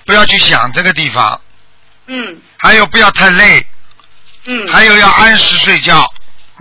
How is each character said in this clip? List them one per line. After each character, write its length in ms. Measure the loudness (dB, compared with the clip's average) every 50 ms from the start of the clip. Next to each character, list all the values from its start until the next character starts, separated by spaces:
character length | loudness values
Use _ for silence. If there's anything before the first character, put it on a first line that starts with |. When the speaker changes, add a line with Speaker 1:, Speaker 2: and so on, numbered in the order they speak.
| -6
Speaker 1:
不 80 | -2 2
要 120 | 2 4
去 120 | 2 2 2
想 340 | 0 0 0 0 0 -2
这 100 | -4 -2
个 120 | -2 -2 -2
地 160 | -2 -4 -4
方。 320 | -2 -2 -2 -2 -2 -6 -10 -18 -20 -20 -20 -20 -20 -20 -20 -20 -20 _ _ -12
Speaker 2:
嗯。 320 | -10 -10 -10 -10 -14 -18 -20 _ _ -2
Speaker 1:
还 180 | 0 2 2
有 120 | 2 2 0
不 100 | 0 2
要 120 | 2 2
太 180 | 2 2 0 2
累。 340 | 2 4 4 4 2 2 0 -4 -8 -12 -14 -16 -20 -20 -20 -20 -20 -20 -20 -18 -18 -16 -12 -10
Speaker 2:
嗯。 200 | -10 -8 -6 -2
Speaker 1:
还 120 | 0 2 2
有 120 | 4 4 4
要 120 | 4 4
按 260 | 4 4 2 2 2
时 220 | 2 0 0 0 0
睡 220 | 0 0 0 0
觉。 200 | 0 2 2 2 2 0 -4 -8 -12 -12 -12 -14 -16 -20 -20 -20